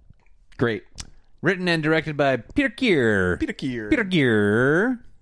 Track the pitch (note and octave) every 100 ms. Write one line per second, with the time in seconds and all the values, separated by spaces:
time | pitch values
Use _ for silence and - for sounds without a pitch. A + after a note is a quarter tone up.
0 | - - - - - - A#2+ G#2+ - -
1 | - - - - D3 F#3 F3+ E3 D3+ D#3+
2 | D#3 D3 C#3 B2+ - - C#4 - B3+ D#3+
3 | A#2 G2+ F#2 F2+ D#4+ - C#3 A#2+ G#2+ D#4
4 | G3 F#3 C3 G#2+ G#2 G#2+ B2+ D#3+ A#3 A#3+
5 | - -